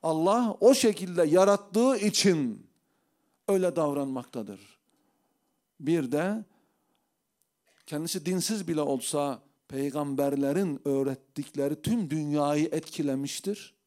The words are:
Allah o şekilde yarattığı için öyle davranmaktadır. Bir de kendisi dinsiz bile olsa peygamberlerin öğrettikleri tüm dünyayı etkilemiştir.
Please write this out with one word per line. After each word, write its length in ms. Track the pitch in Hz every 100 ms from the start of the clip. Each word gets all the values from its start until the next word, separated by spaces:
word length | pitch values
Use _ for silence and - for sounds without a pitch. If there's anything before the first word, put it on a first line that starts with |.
Allah 540 | 160 160 175 226 233 -
o 140 | 226
şekilde 480 | 269 226 202 190 175
yarattığı 720 | 160 175 196 202 - 214 262 240
için 680 | 208 - 202 165 127 104 - _ _ _ _ _ _ _ -
öyle 280 | 196 180 170
davranmaktadır. 1000 | 151 143 139 131 123 123 104 95 101 _ _ _ _ _ _ _ _ _ _ _
Bir 320 | 143 170 131
de 320 | 143 180 214 208 _ _ _ _ _ _ _ _ _ _ _ _ _ -
kendisi 400 | 151 160 185 151
dinsiz 420 | 185 175 220 170
bile 120 | 156
olsa 640 | 147 135 - 147 143 123 _ _ _
peygamberlerin 1120 | 135 139 147 143 139 139 139 139 156 190 139
öğrettikleri 960 | 143 139 135 131 _ - 143 143 139 151
tüm 280 | - 233 165
dünyayı 580 | 156 147 147 143 147 156
etkilemiştir. 1040 | 156 - - 147 135 139 - 196 208 - _